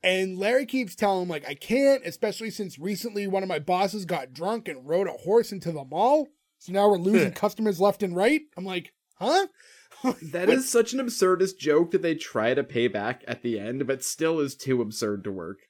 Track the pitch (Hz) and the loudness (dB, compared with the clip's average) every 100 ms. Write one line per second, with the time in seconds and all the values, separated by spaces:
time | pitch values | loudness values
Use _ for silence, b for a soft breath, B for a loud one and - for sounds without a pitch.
0 | 185 185 190 185 202 254 247 262 214 - | 2 0 -2 -2 2 2 0 -4 -4 -2
1 | 202 190 180 156 - 147 - 240 277 269 | 0 0 -2 -6 -8 -12 -2 2 4 2
2 | 170 - 214 - 226 - 196 139 185 196 | -2 -4 -4 -4 -10 -8 -10 -8 -6 -6
3 | 240 202 202 190 190 160 147 180 196 208 | -6 -6 -2 -2 -2 -4 -2 0 0 -2
4 | 175 170 131 131 175 226 - 139 135 170 | -4 -4 -6 -6 -4 -4 -6 -12 -2 0
5 | 190 - 165 226 226 196 165 156 131 151 | 0 -4 2 2 2 -6 -6 -8 -6 0
6 | 233 302 285 _ _ _ - 190 202 190 | 4 4 2 _ _ _ -4 2 4 4
7 | 180 214 156 - 208 202 214 175 202 196 | 4 4 4 0 -2 0 -2 4 2 2
8 | 196 175 214 302 - - 190 180 143 _ | -2 2 2 2 -2 -12 -8 -8 -8 _
9 | _ _ 202 349 392 b b b b - | _ _ 2 2 0 b b b b -4
10 | 262 - 160 151 185 254 262 240 226 254 | -4 -4 -8 0 2 2 2 2 2 0
11 | 247 - 185 180 190 - 151 151 170 180 | -4 2 4 4 0 -2 2 2 4 0
12 | 170 160 - 113 113 131 131 127 117 104 | 0 -4 -4 -2 0 0 0 0 0 0
13 | 107 127 - 123 120 110 104 131 127 131 | -6 -6 -8 -6 -4 -4 -6 -6 -4 -4
14 | - - 160 165 143 - - 127 110 110 | -4 -2 0 0 -2 -4 -2 0 0 -4
15 | 107 101 98 95 82 95 | -4 -4 -6 -8 -10 -14